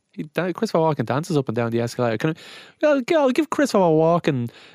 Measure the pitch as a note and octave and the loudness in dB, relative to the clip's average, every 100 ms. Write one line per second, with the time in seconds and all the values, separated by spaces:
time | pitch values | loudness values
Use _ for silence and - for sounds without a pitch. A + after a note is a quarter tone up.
0 | _ - D#3+ - F3+ E3+ A3+ F3 D#3+ D3 | _ -14 -12 -6 -6 -4 -2 0 0 0
1 | A#2 B2+ E3 D3+ B2+ A2+ A#2 A#2 A#2 - | -2 -2 -2 -2 -2 -2 -2 -2 -4 -2
2 | A#2+ A2 D#3+ D#3+ - - - - D4+ C#4 | -2 0 -2 -4 -12 -20 -20 -4 0 0
3 | A#3+ E4 C4+ B3+ D#4 - C#4+ G#3 F3+ D#3 | 2 2 2 0 -2 -2 0 2 4 4
4 | D#3+ E3+ - C3+ A#2 - - | 4 2 0 -2 -4 -10 -20